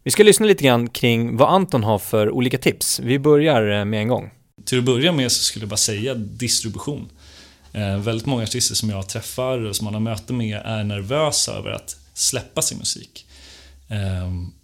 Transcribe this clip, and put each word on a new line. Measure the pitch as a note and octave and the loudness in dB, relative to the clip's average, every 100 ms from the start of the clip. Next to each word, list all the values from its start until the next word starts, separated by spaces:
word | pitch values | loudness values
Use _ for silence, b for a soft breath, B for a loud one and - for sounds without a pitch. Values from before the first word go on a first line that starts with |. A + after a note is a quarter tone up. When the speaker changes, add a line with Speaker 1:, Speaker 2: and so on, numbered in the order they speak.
Speaker 1:
Vi | - | 2
ska | - | 6
lyssna | G#3 F#3+ G#3+ | 8 8 6
lite | F#3 | 4
grann | C3+ A#2+ A#2+ | 4 4 2
kring | - B2 A2+ A#2 A#2 | 0 2 2 2 4
vad | B2 | 4
Anton | F#3 F#3 C3 | 4 2 2
har | G#2+ G2+ | 2 0
för | - A2 G#2+ | 0 0 2
olika | B2+ B2 B2+ | 2 0 0
tips. | - - - - | 0 0 -2 -2
Vi | B2 C#3 | 0 2
börjar, | D3 D3 D#3 B2 G#2 G#2 | 4 6 6 4 2 0
eh, | |
med | G#2 A2 | 0 0
en | A2 | 0
gång. | A2 G2+ - _ - | -2 -4 -16 _ -16
Speaker 2:
Till | - B2+ | -2 0
att | |
börja | B2 B2 E3 | 2 2 2
med | D#3 B2 | 2 0
så | - | 0
skulle | - - | -2 -4
jag | G#2 | -6
bara | G#2 | -2
säga | - G#2 B2 | 0 -2 -4
distribution. | A#2+ G#2 A2 A#2+ - A2 G2+ - D3 - B B B B B B | -4 -6 -6 -2 -2 -2 -6 -8 -8 -10 B B B B B B
Eh, | G#2+ G2 G2 | -6 -2 -2
väldigt | G#2+ A2+ B2+ | -2 -2 -2
många | B2 | -2
artister | G#2+ B2 - | -2 -2 -2
som | A2 G#2+ | -2 -2
jag | G2 F#2+ | -4 -6
träffar | A2+ - - B2+ B2+ | -8 -8 -4 -2 -2
och | A2 G2 | -4 -6
som | |
man | G#2+ | -4
har | G#2+ | -4
möte | A2+ G#2+ - | -4 -4 -6
med | B2+ A2 G#2 | -4 -4 -6
är | - A2 | -6 -4
nervösa | G#2 G2+ G2 D3 D3+ - - | -4 -4 -4 -2 0 0 -4
över | G2+ G2 | -6 -8
att | - - - - | -10 -12 -18 -14
släppa | - - B2 - - | -4 -2 -2 -6 -4
sin | D#3+ - | -4 -4
musik. | - - - - B B B B B B - | -6 -8 -12 -20 B B B B B B -8
Ehm, | G#2 G2 F#2 F2+ F2+ F2+ - | -4 -2 -4 -4 -6 -8 -14